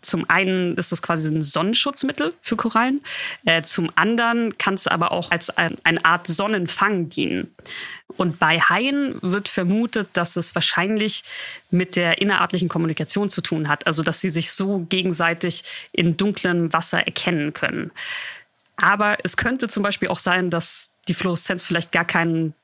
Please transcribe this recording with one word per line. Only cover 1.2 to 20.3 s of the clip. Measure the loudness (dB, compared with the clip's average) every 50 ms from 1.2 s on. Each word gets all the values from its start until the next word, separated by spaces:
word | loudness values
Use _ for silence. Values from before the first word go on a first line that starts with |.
| 0 0 0
ein | 0
Sonnenschutzmittel | 0 0 0 0 0 2 2 2 0 0 0 -2 -2 -2 -2 -2 -4 -4 -4 _
für | -4 -4 -2
Korallen, | 0 -2 0 2 2 2 2 0 -2 -4 -8 -10 -8 -8 -8 -10 -4 _
äh, | 2 2 2
zum | 2 0 0 2 0 0 2
anderen | 2 2 4 2 2 2 2 2 0 0 -2 -2
kann's | _ 0 0 2 2 2
aber | 0 2 2 0 0 0
auch | -2 0 0
als | 0 0 0 -2
ein, | 0 0 0 0 -2 0 _
eine | 2 2 2 0
Art | 0 -2 0 0
Sonnenfang | 0 0 0 0 0 -2 -2 -2 -2 0 0 0 0 2 0 -2
dienen. | -4 -4 -4 -4 -2 -2 -4 -4 -6 _ -20 -18 -16 -14 -12 -12 -12 -14 -16 _ _ -4
Und | -2 -2 -2 2 2
bei | 4 4 4 4
Haien | 4 2 2 2 0 0 0 0 -2 -2 -4 -4
wird | -2 -2 -2 0 -2
vermutet, | -2 -2 0 0 2 2 2 0 0 -2 -4 -4 -2
dass | _ 0 0 2 2
es | 0 0 0 0
wahrscheinlich | 0 0 0 0 0 0 0 0 0 0 0 -2 -4 -6 -8 -14 -12 -12 -12 -14 -16 _ _
mit | 2 2 2 2 0
der | 0 2 2 2 2
innerartlichen | 2 2 2 2 2 2 0 0 0
Kommunikation | 0 0 0 0 0 0 -2 -2 -2 0 0 0 0
zu | -2 -2
tun | -2 -2 -2 -2 0 0
hat, | 0 0 0
also | -2 0 0 0
dass | 0 0 0
sie | 0 0
sich | 0 0 0 0
so | 0 0 0 0 0 -2 -2 0
gegenseitig | -2 0 2 0 2 2 2 2 2 0 -2 -2 -2 -2 -6 -8 -14 -14 -14 -6 0
in | 2 2 2 4
dunklem | 2 2 0 0 0 0 0 2 2 2 2 2
Wasser | 2 2 2 0 0
erkennen | 0 -2 -4 -2 -2 0 0 0 -2 -2 -4
können. | -4 -4 -4 -4 -4 -8 -8 -10 -12 -10 -8 -8 -8 -10 -12 -14 -16 -20 _ _ _ _ _ _
Aber | 0 2 2 4 2 2 0 0 -2 -2
es | -4 -2
könnte | -2 -2 -2 -2 -2 -2 -2
zum | 0 0 0
Beispiel | -2 -2 -2 -2 -4
auch | -2 -2
sein, | 0 2